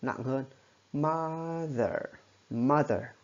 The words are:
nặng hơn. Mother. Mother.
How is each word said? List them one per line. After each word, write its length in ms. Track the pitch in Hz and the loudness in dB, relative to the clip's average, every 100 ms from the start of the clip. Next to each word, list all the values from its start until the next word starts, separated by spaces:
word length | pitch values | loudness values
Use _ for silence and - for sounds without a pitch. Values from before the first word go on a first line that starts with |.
nặng 220 | 127 - | -4 -4
hơn. 220 | 120 135 131 - _ _ _ | -2 -2 -4 -12 _ _ _
Mother. 1080 | 147 151 160 160 160 165 165 165 127 110 - - - - _ _ | -2 0 0 -2 -4 -6 -4 -4 0 0 0 -6 -12 -20 _ _
Mother. 520 | 117 123 147 147 98 107 - | 0 4 4 4 0 -2 -12